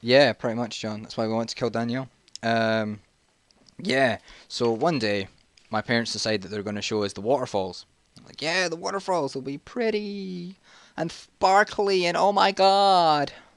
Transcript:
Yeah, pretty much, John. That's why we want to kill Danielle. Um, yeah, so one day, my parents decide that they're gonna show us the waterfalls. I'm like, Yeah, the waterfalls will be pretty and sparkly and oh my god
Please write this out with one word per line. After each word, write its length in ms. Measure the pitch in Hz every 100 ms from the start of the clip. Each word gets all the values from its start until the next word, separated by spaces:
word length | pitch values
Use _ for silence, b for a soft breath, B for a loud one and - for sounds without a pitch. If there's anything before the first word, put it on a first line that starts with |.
Yeah, 320 | 113 127 139
pretty 220 | 110 127 113
much, 240 | 120 107
John. 220 | 110 107
That's 140 | 110 -
why 100 | 113
we 60 |
want 160 | 113 113
to 60 | -
kill 140 | 120
Danielle. 400 | 113 117 120 131 _ _ -
Um, 580 | 117 113 113 110 107 107 _ _ _ _ _ _ _ _
yeah, 400 | 180 131 135 104 B B B
so 240 | - 120
one 280 | 113 147 160
day, 280 | 110 104 95 _ _ _ _
my 120 | 110
parents 300 | 107 120 117
decide 280 | - 110 110
that 80 | 95
they're 140 | 104
gonna 180 | 101 104
show 220 | 104 107
us 100 | 104
the 80 | 98
waterfalls. 640 | 101 139 127 104 92 90 - _ _ -
I'm 80 | -
like, 160 | -
Yeah, 260 | 151 175 180
the 80 | 165
waterfalls 580 | 185 196 190 180 143
will 80 | 143
be 160 | 131 139
pretty 1000 | - - 226 214 208 202 190 180 175 190 b b b b
and 160 | 165
sparkly 920 | - - _ 196 190 208 - 202 196 175
and 100 | 175
oh 160 | 180
my 200 | 202 190
god 800 | 196 190 196 196 190 165 151 139 - B